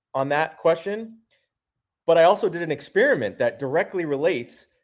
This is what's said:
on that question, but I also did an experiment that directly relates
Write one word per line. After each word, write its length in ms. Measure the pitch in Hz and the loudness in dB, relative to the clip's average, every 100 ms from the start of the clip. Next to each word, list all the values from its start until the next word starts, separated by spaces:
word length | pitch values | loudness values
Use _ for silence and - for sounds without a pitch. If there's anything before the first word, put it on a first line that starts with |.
| _ | _
on 160 | 135 139 | -6 -2
that 300 | 147 160 - | -2 -2 -2
question, 580 | 165 165 196 214 226 - _ _ _ _ _ _ _ _ - | 0 0 -2 -10 -12 -18 _ _ _ _ _ _ _ _ 2
but 100 | 165 | 6
I 60 | |
also 240 | 165 202 208 | 6 4 0
did 140 | 170 | -4
an 100 | 165 | -4
experiment 680 | 139 - 190 277 208 104 95 | -6 -4 0 2 2 -2 -2
that 200 | 120 117 | -2 -2
directly 460 | 135 156 196 190 160 | -4 -2 -2 -4 -4
relates 640 | 139 160 143 120 - - _ | -2 -2 -2 -6 -16 -20 _